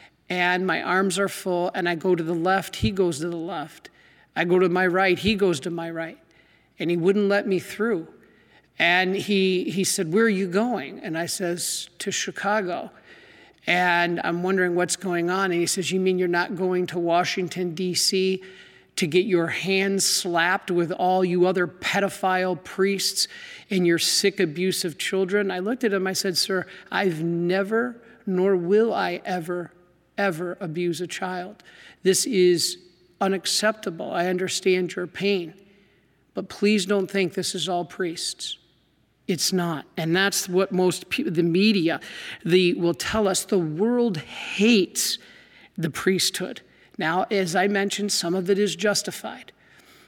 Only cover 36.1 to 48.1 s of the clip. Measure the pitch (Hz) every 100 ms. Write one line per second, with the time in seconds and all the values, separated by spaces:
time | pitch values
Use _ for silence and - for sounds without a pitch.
36.1 | _ _ - 190 - 202 214 185 202 190
37.1 | 196 180 - 175 185 185 175 165 - 175
38.1 | 170 - - - - _ _ _ _ _
39.1 | _ - 170 - 185 170 147 - - 160
40.1 | 180 196 - - 180 190 185 180 - -
41.1 | - - 165 170 175 208 202 165 147 -
42.1 | - - - 165 185 175 175 170 170 -
43.1 | 220 202 185 - 196 156 156 226 247 240
44.1 | 156 - - - - 214 220 175 - -
45.1 | - - - - - - - 165 - 196
46.1 | 190 - - 180 - _ _ - - 160
47.1 | 180 - 202 180 185 202 202 202 - 202